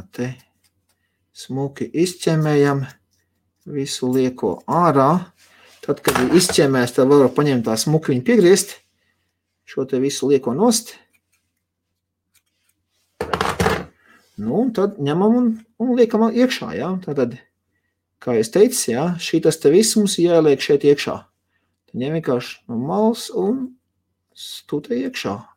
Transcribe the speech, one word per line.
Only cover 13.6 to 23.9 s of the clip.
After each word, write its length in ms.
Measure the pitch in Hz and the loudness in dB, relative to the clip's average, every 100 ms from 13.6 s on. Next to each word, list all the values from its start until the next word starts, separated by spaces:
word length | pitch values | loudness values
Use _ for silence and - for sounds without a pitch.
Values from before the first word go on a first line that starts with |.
| - - - _ _ _ _ - | -2 -2 -8 _ _ _ _ -10
Nu, 260 | 107 160 | -4 -2
un 80 | 262 | -2
tad 220 | 226 277 - | -2 -4 -2
ņemam 380 | 143 160 208 240 | -4 0 2 2
un, 120 | 247 220 - - | 0 -2 -8 -8
un 120 | 247 247 | -2 2
liekam 300 | 226 220 226 | 2 2 0
iekšā, 460 | 240 254 - - | 0 -2 -2 -8
jā. 160 | 92 156 185 | -8 -6 -6
Tātad, 320 | 165 139 120 131 _ _ _ _ _ _ _ _ | -6 -4 -4 -4 _ _ _ _ _ _ _ _
kā 140 | - 117 | -4 -2
es 100 | 113 | 2
teicu, 280 | 175 233 247 - | 4 4 2 -4
jā, 140 | 117 170 170 | -2 -2 -4
šitas 400 | - 165 160 156 | -4 0 0 2
te 80 | 143 | 4
viss 260 | 175 220 220 | 4 4 2
mums 160 | 202 - | 0 0
jāliek 460 | 170 170 156 139 | 2 4 4 2
šeit 240 | - 143 143 | 0 0 2
iekšā. 300 | 147 - - - _ _ _ _ _ _ | 0 0 -10 -12 _ _ _ _ _ _
Tad 80 | 117 | -8
ņem 180 | 131 160 | -6 -6
vienkārši 460 | 160 123 - - - | -2 -4 -4 -16 -12
no 80 | 117 | -8
malas 480 | 135 190 220 226 - | -4 0 0 -2 -6
un 380 | 214 190 269 254 - _ | -4 -2 -2 -6 -14 _